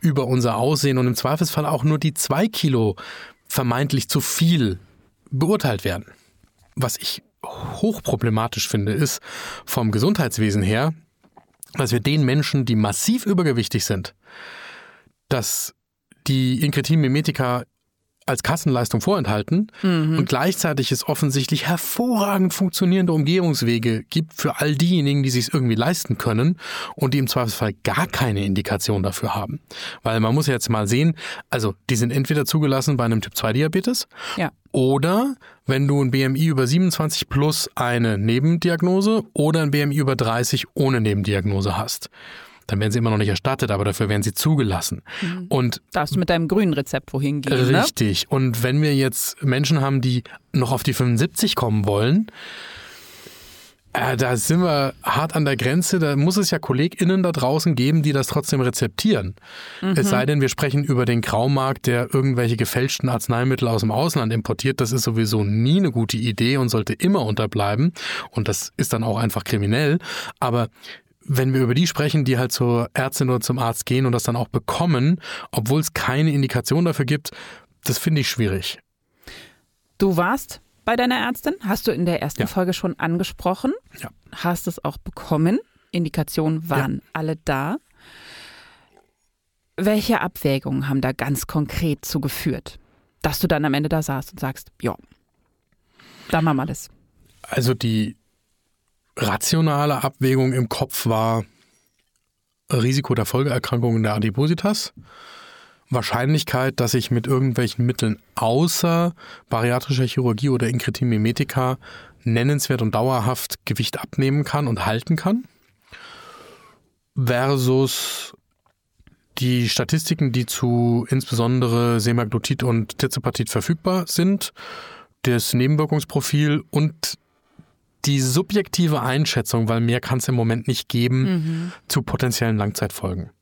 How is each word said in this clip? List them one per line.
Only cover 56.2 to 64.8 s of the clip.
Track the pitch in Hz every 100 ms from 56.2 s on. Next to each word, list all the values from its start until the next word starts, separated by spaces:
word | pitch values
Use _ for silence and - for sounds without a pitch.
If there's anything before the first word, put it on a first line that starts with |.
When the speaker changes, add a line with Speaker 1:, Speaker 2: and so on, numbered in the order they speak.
| 151 190
Speaker 1:
es | 196
ja | 165
KollegInnen | - 127 160 - 175 190
da | 180
draußen | 165 123 151 165 135
geben, | 127 160
die | 151
das | 139 131
trotzdem | - 143 143
rezeptieren. | 123 - 113 - 220 175 92 - - - - -
Speaker 2:
Mhm. | 185
Speaker 1:
Es | 170 202
sei | 127 131
denn, | 147
wir | 135
sprechen | - 143 139
über | 143 127 123
den | 120
Graumarkt, | 107 107 123 139 131 131 -
der | 120 123 139
irgendwelche | 135 123 117 117
gefälschten | 113 - 135 - 131
Arzneimittel | 120 - 117 127 131 123
aus | 113
dem | 113
Ausland | 107 165 160 113
importiert. | 113 - 110 135 131